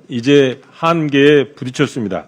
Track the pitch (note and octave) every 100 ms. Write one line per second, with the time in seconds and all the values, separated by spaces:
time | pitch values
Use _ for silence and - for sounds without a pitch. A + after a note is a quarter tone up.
0 | - B2 A#2+ C#3+ C3+ A#2+ _ - E3 E3+
1 | D3+ C#3 C#3 D3 B2+ - B2+ B2+ C3 -
2 | G#2 F#2